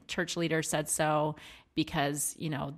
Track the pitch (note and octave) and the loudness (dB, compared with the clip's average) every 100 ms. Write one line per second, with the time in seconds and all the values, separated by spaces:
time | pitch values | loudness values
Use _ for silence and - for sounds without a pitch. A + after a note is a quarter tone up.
0 | - - F3 - E3 D#3+ D#3 D#3 D3+ - | -6 -2 -2 0 2 2 2 0 0 2
1 | D#3 D3+ D3+ D3+ - - - - D#3 E3 | 4 4 2 -2 -10 -20 -8 -2 0 2
2 | C#3+ D3 - - D#3+ C#3 D3 | 0 0 -4 -4 -4 -4 -4